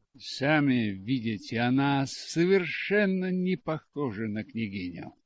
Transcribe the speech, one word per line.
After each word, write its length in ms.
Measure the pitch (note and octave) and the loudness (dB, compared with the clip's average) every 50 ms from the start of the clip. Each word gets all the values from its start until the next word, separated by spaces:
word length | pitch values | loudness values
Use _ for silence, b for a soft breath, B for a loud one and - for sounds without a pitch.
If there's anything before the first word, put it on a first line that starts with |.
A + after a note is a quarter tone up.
| _ _ - - | _ _ -20 -18
«сами 720 | - - - - C3 C#3+ D#3 D3+ C#3+ C#3 B2+ B2 A2+ G#2+ | -16 -12 -8 -2 0 2 4 4 4 4 4 2 2 0
видите, 680 | F#2+ F#2+ F#2+ A2 C3+ B2+ A2 A2+ A2 G2 - - A#2 A2+ | -2 -4 -4 -2 -2 -2 0 -2 -4 -4 -4 -4 -2 0
она 460 | A#2+ B2 B2+ C3+ C#3 C#3+ C#3 C#3 C3+ C3 | 2 2 4 4 4 2 2 2 0 -2
совершенно 1200 | - - - - - D#3+ E3+ F3+ G3 G3 F3+ D3+ - - - - G3 G#3 G#3 F#3+ F#3+ F#3 F#3 F#3 | -4 -10 -10 -4 0 2 4 4 4 4 2 0 -4 -6 -2 0 2 4 4 4 2 0 0 0
не 260 | F#3 F#3 F3+ F#3 F#3 F3 | 0 0 0 0 0 -2
похожа 720 | - - D#3 D3+ - _ - C#3+ D3 B2+ G2+ G2+ A2+ A2 | -2 -4 -4 -4 -6 _ -6 -4 -4 -2 -2 -2 -4 -4
на 160 | G#2 G#2+ G#2+ | -4 -4 -6
княгиню». 680 | - - A2+ A2+ G2+ F#2+ G2 F2+ F2+ E2+ F2 - - - _ _ | -6 -4 -4 -4 -4 -4 -4 -6 -6 -8 -10 -12 -14 -16 _ _